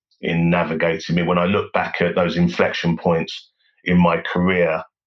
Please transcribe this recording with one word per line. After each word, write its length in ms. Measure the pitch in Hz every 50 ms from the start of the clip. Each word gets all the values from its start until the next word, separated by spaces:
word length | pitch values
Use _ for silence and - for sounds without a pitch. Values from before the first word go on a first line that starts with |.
| _ _ _ _
in 280 | - 85 85 85 85 85
navigating 680 | 87 87 85 78 82 80 85 82 82 80 - - 82
me. 60 | 87 85
When 140 | 85 87
I 80 | 87 87
look 280 | 92 104 101 - - -
back 280 | 92 90 - - -
at 140 | 87 87 85
those 220 | 92 87 85 82
inflection 600 | 87 87 85 - - 92 90 - - - 85 82
points 540 | - - 90 85 82 78 - - - - _ _ _ _ _ _ _ -
in 160 | 87 90 90
my 220 | 87 85 82 85
career, 600 | - - - 90 87 92 92 90 87 80 78 78 - - _ _ _